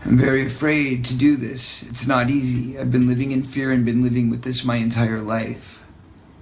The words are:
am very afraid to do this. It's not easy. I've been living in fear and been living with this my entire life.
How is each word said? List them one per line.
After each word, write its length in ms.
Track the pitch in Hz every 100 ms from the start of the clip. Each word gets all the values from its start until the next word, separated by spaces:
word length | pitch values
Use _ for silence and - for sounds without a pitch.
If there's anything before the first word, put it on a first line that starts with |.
| -
am 120 | 123
very 280 | 135 135 127
afraid 600 | 120 151 151 143 123 120
to 100 | 127
do 200 | 147 143
this. 480 | 117 127 - -
It's 240 | - 120 127
not 220 | 131 120
easy. 500 | 143 127 123 120 135
I've 120 | 127
been 160 | 123 123
living 240 | 123 139
in 120 | 131
fear 280 | 131 139 131
and 140 | 127 117
been 160 | 117
living 280 | 127 123 117
with 140 | 117
this 200 | 127 123
my 140 | 127 120
entire 440 | 113 117 113 110
life. 640 | 110 113 110 120 - - - - - - - -